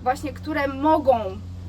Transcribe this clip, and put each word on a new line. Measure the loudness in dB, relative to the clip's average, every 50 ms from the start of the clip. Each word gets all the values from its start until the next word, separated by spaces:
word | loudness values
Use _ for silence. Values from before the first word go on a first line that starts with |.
| -2
właśnie, | -2 -2 -2 -2 -8 -8
które | -8 -6 -4 -2 0 0 -2
mogą | -2 0 4 4 4 4 6 4 4 4 2 -4 -6 -8 -12 -12 -12 -12 -12